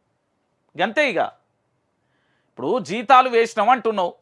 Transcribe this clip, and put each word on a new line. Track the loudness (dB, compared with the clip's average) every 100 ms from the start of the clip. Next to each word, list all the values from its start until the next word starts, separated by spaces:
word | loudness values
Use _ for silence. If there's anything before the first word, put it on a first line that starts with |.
| _ _ _ _ _ _ _ -6
గంతే | -4 -2 -2
ఇక. | -2
ఇప్పుడు | -6 -8 _ _ _ _ _ _ _ _ _ _ _ -10 -4 -4
జీతాలు | -4 -4 4 4 6
వేసినాం | 2 0 0 0
అంటున్నావు, | 0 0 -2 -4 -6